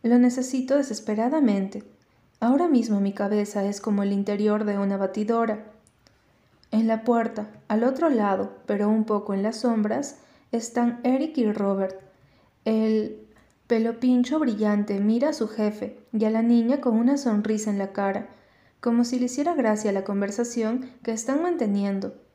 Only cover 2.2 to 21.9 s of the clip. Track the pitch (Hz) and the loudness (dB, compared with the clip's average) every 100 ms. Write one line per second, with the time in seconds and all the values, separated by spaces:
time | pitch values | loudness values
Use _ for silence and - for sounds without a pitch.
2.2 | _ _ 226 285 349 254 220 202 196 196 | _ _ 2 2 4 2 2 0 0 -2
3.2 | 202 208 208 208 196 202 - 202 202 202 | -2 0 -2 -2 -4 -4 -2 0 0 -2
4.2 | 202 202 214 208 208 202 202 196 196 214 | -2 0 0 0 0 -2 -2 -2 -2 -2
5.2 | 214 233 226 214 - - _ _ _ _ | 0 0 0 -4 -10 -20 _ _ _ _
6.2 | _ _ _ _ _ 220 226 220 220 233 | _ _ _ _ _ 0 2 0 2 0
7.2 | 220 214 208 - - 214 240 262 330 240 | 0 -6 -12 -16 -2 0 2 2 2 2
8.2 | 208 190 202 - - 208 208 220 220 208 | 2 0 -2 -8 -6 0 2 2 2 -2
9.2 | 202 196 208 233 247 226 214 240 285 - | -2 -2 -2 -2 0 0 0 -2 -6 -12
10.2 | - _ _ 233 220 247 240 240 254 262 | -20 _ _ -6 -4 0 0 0 0 0
11.2 | 320 277 220 214 196 196 190 - - _ | 0 0 0 0 0 0 -2 -6 -20 _
12.2 | _ _ _ _ 220 220 220 220 214 - | _ _ _ _ -2 0 2 0 -2 -10
13.2 | - - _ _ _ 226 226 226 254 247 | -20 -20 _ _ _ 0 0 0 2 2
14.2 | 247 311 262 208 214 208 208 196 208 233 | 2 0 0 0 0 0 0 0 2 2
15.2 | 285 302 220 - 214 214 202 - _ 220 | 0 0 -4 -2 -2 -2 -10 -12 _ -2
16.2 | 220 220 233 233 233 285 262 226 240 285 | 0 2 4 4 4 0 2 2 2 2
17.2 | 262 208 208 214 214 202 196 202 196 196 | 2 0 0 -2 0 -2 -4 -2 -2 -2
18.2 | 208 - _ _ _ _ 240 233 240 254 | -8 -18 _ _ _ _ 0 0 0 0
19.2 | 247 254 302 330 226 214 214 196 196 202 | -2 0 0 2 0 2 0 -2 -2 -2
20.2 | 202 208 233 233 220 247 - - - 220 | -2 -2 -4 -2 -2 -4 -8 -10 -8 -6
21.2 | 247 285 359 330 214 202 202 | -2 -2 -2 -2 0 0 -2